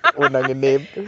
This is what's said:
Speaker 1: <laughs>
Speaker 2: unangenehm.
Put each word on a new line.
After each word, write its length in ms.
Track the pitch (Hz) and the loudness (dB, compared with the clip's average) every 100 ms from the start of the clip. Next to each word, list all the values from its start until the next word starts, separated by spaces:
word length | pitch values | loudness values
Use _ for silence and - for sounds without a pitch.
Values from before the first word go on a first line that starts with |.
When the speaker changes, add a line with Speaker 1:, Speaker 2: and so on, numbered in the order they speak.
| - | 0
Speaker 1:
<laughs> 80 | - | 0
Speaker 2:
unangenehm. 720 | 143 131 127 135 135 139 143 - | 0 0 -2 0 2 2 -2 -12